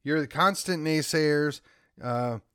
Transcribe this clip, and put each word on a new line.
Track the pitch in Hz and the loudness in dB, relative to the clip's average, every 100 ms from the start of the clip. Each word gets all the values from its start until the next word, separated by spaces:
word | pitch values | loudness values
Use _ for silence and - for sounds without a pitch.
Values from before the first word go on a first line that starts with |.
You're | 139 156 | -2 0
the | 139 | 0
constant | 143 185 196 - 170 | 2 2 2 -2 -2
naysayers," | 156 156 143 160 151 147 151 139 _ _ _ - | 0 0 0 2 2 2 0 -4 _ _ _ -10
uh, | 123 120 123 113 - | -6 -2 -2 -4 -10